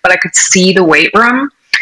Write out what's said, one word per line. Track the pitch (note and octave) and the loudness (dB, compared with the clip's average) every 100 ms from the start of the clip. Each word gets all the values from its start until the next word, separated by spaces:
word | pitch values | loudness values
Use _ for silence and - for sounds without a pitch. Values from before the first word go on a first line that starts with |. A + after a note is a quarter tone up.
But | F3+ | -2
I | F3+ | -2
could | F3 | -2
see | - - F#3 F#3 | -2 0 0 2
the | F#3 | 2
weight | E3+ D3+ D#3+ | 2 2 0
room, | G#3 A#3+ B3+ C#4+ - _ - | 0 0 -2 -6 -10 _ -8